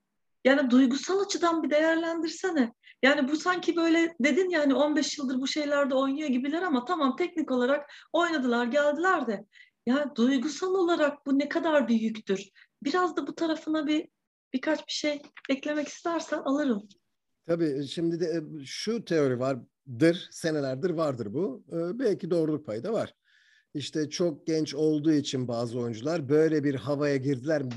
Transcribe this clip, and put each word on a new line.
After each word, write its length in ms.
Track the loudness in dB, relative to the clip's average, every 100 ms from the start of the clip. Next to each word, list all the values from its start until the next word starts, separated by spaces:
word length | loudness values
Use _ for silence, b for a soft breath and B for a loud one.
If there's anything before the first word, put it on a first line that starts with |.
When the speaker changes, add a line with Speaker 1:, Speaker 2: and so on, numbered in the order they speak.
| _ _ _ _
Speaker 1:
Yani 260 | 4 6 6
duygusal 500 | 6 6 2 0 -2
açıdan 440 | 0 0 2 2
bir 60 | 2
değerlendirsene. 1040 | 2 4 2 0 -4 -4 -4 -4 0 0 -2 B B
Yani 240 | 2 4 0
bu 40 | -2
sanki 380 | 0 -2 0 0
böyle 400 | 2 2 2 0
dedin 300 | 2 2 2
yani 240 | 2 2
on 220 | 2 2 2
beş 220 | -2 -4
yıldır 240 | -4 -4
bu 60 | -4
şeylerde 480 | -4 -2 0 2 0
oynuyor 340 | 0 -2 -2
gibiler 320 | -2 -2 -2
ama 240 | 0 -2 -2
tamam 300 | 0 0 0
teknik 360 | -4 -2 -2
olarak 380 | 0 2 0 -2 B B
oynadılar, 520 | 0 2 2 0 0 2
geldiler 640 | 2 2 2 2 2 0
de. 180 | -6 -8 B B _ -2
Ya 300 | 0 0 0
duygusal 600 | 2 2 0 -4 -2 2
olarak 500 | 2 2 0 0 0
bu 140 | 0
ne 100 | 2
kadar 380 | 0 2 2 4
bir 80 | 2
yüktür. 440 | 0 -4 -4 -4 -4 b b _
Biraz 320 | -2 0 0 -2
da 100 | -6
bu 80 | -4
tarafına 520 | -2 -2 -2 -2 0
bir, 200 | -2 -2 _ _ _ _
birkaç 340 | -6 -2 -4 -4
bir 60 |
şey 280 | -4 -4 -4 -8 -20 -4
eklemek 380 | -4 -2 -4 -4
istersen 500 | -6 -4 -4 -4 -4
alırım. 500 | -2 0 0 -2 -4 -20 _ _ _ _ -4
Speaker 2:
Tabii, 420 | 0 0 -2 -6
şimdi 320 | -4 -2 -2
de, 60 | -2
e, 400 | -4 -6 -12 -12
şu 400 | -8 -4 -4 0
teori 340 | 2 2 2
vardır, 880 | -2 -4 -8 _ -14 2 4 4 -4
senelerdir 580 | -6 -4 -2 -4 -4 -2
vardır 440 | 0 -2 -2 -6
bu. 300 | -4 -4 -6 -10
E, 280 | -6 -6 -2
belki 300 | 0 0 0
doğruluk 340 | 0 2 -2 -4
payı 180 | -6
da 100 | -4
var. 200 | -4 -4 -10 b b b b b
İşte 360 | -10 -6 -4 -4
çok 380 | 0 -2 -2 -2
genç 280 | 0 0 0
olduğu 360 | 2 2 4
için 360 | 2 2 -4 -2
bazı 320 | -2 -4 -4
oyuncular 500 | -4 -4 -4 -4 2
böyle 340 | 4 4 4
bir 120 | 0 -2
havaya 420 | -2 -2 0 0
girdiler 460 | 0 -2 0 -2
mi, 60 | -2